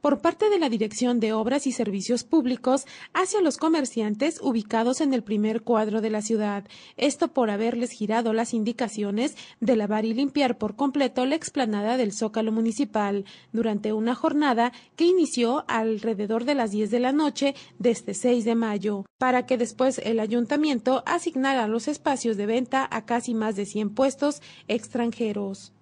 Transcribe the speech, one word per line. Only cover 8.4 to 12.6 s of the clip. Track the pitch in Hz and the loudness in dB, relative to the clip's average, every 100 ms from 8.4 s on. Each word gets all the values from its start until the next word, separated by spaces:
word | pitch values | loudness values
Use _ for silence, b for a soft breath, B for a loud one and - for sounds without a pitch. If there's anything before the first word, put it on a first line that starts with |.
| 233 | 0
indicaciones | 233 214 233 226 208 208 202 277 - B B | 0 -2 -2 -4 -4 -4 0 -2 -4 B B
de | 233 | 2
lavar | 233 208 214 | 2 2 0
y | 220 | 0
limpiar | 226 277 294 269 - | 0 0 2 0 0
por | 214 214 | -4 -2
completo | 277 285 262 262 254 | -2 0 0 0 0
la | |
explanada | 311 - - 240 208 208 254 | -2 -4 -2 0 0 0 0
del | 220 | -2
Zócalo | 208 220 214 220 | -2 -4 -2 -2
Municipal | 220 | 0